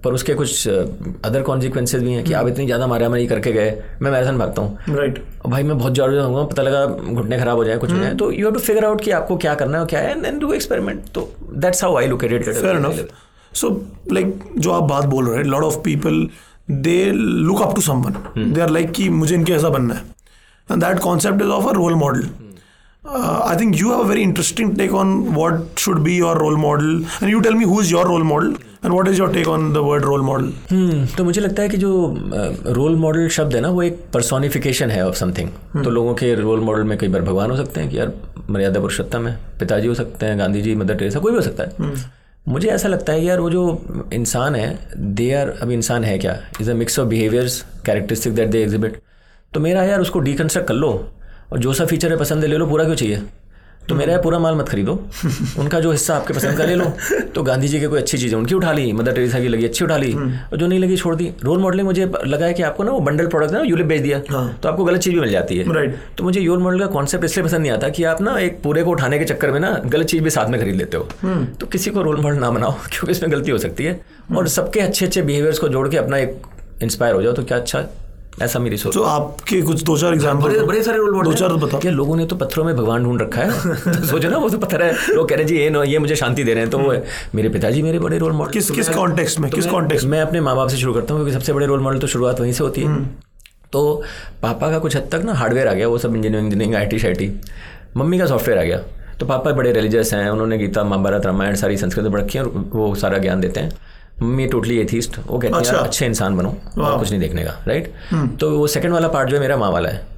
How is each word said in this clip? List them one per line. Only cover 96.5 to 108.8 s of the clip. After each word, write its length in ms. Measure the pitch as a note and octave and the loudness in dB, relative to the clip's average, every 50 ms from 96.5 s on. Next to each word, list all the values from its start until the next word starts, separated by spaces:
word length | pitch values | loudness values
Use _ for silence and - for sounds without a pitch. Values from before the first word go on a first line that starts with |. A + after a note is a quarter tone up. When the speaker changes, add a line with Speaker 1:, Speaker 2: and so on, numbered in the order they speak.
Speaker 1:
engineering, 240 | G#2 G2 A2 G#2 A#2 | 0 0 0 0 0
आईटी 220 | G2+ G2+ G2+ A2 A2+ | 0 0 0 0 0
शाईटी। 340 | G#2+ G#2 F#2 F#2 F#2+ G2+ G2+ G2+ - - - - - - - - - - - | 0 0 0 0 -2 -4 -4 -6 -10 -12 -14 -16 -16 -16 -18 -20 -20 -8 -4
मम्मी 220 | B2 C3+ D#3+ F3+ F#3 | -2 0 2 2 2
का 80 | F3+ | 2
सॉफ्टवेयर 340 | D3 C3+ A2 - - A2 F#2 | 2 2 2 2 2 2 2
आ 20 | |
गया, 160 | E2 E2+ F2 F#2 - - - - - - - - | 2 2 0 -2 -4 -8 -12 -14 -14 -14 -8 -6
तो 60 | - | -2
पापा 260 | C3 C3 B2+ - D#3 | -2 0 0 0 0
बड़े 200 | C#3 C3 B2+ A#2+ | 0 2 2 2
religious 420 | A#2 A2+ G#2 G#2+ A2 A2+ A2 A2 - | 2 2 2 2 2 2 2 2 0
हैं, 160 | G#2 G2+ G2+ | 0 0 0
उन्होंने 280 | G#2+ A2 A2 A2 A2 G#2+ | 0 0 0 0 0 0
गीता, 260 | G#2+ F#2+ F#2 G#2+ G#2 | -2 0 0 0 0
महाभारत, 420 | G2+ G2 G2 F#2+ G2 G2 G#2 G2 | 2 0 2 2 2 2 2 0
रामायण 280 | F#2+ F#2 G2 G2 G2+ G2+ | 0 0 0 0 0 0
सारी 220 | G2 - G2 G2+ | 0 0 0 0
संस्कृत 260 | G2 G#2 F2+ - A2 | 0 -2 -2 0 0
में 100 | G2+ A2 | 0 0
पढ़ 80 | G2 G#2 | 0 0
रखी 180 | G2+ G#2 - C3 | 0 -2 -2 -2
है 60 | C3+ | -4
और 260 | A#2+ - G2 G2 - - | -2 -4 -4 -6 -4 -2
वो 200 | A2 G#2+ G#2 G2 | 0 0 0 0
सारा 240 | G2 - G2 F#2+ G2 | 0 0 0 0 2
ज्ञान 220 | F#2+ F#2+ F#2 F#2+ | 0 0 0 0
देते 200 | F#2 F2 - - | 0 -2 -2 -2
हैं। 180 | D2+ D#2+ - - - - - - - - - - | -4 -4 -6 -8 -12 -20 -20 -20 -20 -18 -8 -4
मम्मी 260 | - A#2 B2+ C3+ C3 B2 | -2 -2 0 0 0 0
totally 380 | C3+ A#2 G#2 A2+ A#2+ A2+ G#2 | 0 -2 0 0 0 0 0
atheist, 320 | - G#2+ A#2 A#2 - - - - | 0 0 -2 -2 -4 -6 -8 -6
वो 120 | - - B2 | -4 -4 -2
कहती 160 | A#2+ A#2 - | 0 0 0
है, 60 | - | 2
Speaker 2:
अच्छा। 120 | - - | 2 2
Speaker 1:
"यार 120 | - - C3 | 2 0 0
अच्छे 220 | - - - C#3+ | 0 -2 -2 -2
इंसान 300 | A#2+ A2 - G#2 F#2+ G2 | -2 0 -2 0 0 0
बनो 120 | F2+ F2+ G2 | 0 0 -2
और 340 | - - - - - - | -4 -6 -10 -8 -4 -2
Speaker 2:
वाह। 160 | D3 D3 C#3+ B2 | 0 0 0 0
Speaker 1:
कुछ 120 | F#2+ F#2 | 0 0
नहीं 100 | G#2 F#2+ | 0 0
देखने 240 | E2 D2+ D#2+ D#2+ D#2+ | -2 -2 -2 -4 -4
का", 200 | D#2 - - - F#2 | -4 -6 -6 -4 -2
right? 240 | A#2+ D#3 E3 - - - - - | -2 -2 -4 -6 -12 -14 -6 -4
Speaker 2:
हम्म। 260 | F3+ D#3+ C#3 A#2+ G#2+ | -2 0 0 -2 -2
Speaker 1:
तो 220 | B2 D#3 D#3 D3+ D3 | -2 -2 0 2 2
वो 80 | D3 | 2
second 260 | D3 D3 C#3+ | 2 0 0